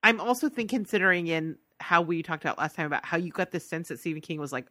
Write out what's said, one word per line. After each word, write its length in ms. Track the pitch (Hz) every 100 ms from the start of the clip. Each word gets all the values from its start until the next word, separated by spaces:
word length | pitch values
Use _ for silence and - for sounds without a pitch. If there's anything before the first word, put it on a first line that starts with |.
I'm 160 | 214 226
also 260 | 233 247 311
think 200 | - 226
considering 540 | 254 202 208 190 180 170
in 300 | 165 160 - _ _
how 200 | - 175
we 180 | 170 170
talked 200 | 160 160 156
about 120 | -
last 160 | 151 -
time 100 | 156
about 180 | 143
how 140 | - 170
you 140 | 175
got 180 | 147 185
this 160 | 175 -
sense 200 | 165 170
that 100 | 151
Stephen 220 | - 156
King 180 | 151 156
was 140 | 143
like, 120 | 131 127